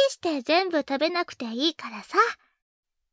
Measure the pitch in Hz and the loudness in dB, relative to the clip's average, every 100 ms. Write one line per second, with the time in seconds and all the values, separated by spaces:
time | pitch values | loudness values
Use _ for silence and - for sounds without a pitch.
0 | 554 - 349 294 247 320 381 330 269 277 | 4 2 -2 -2 2 2 2 0 -2 0
1 | 311 349 349 - 240 226 311 - 240 214 | 0 0 -4 -8 -8 -2 -2 -2 -8 -12
2 | - 349 453 - _ _ _ _ _ _ | 0 2 2 0 _ _ _ _ _ _
3 | _ | _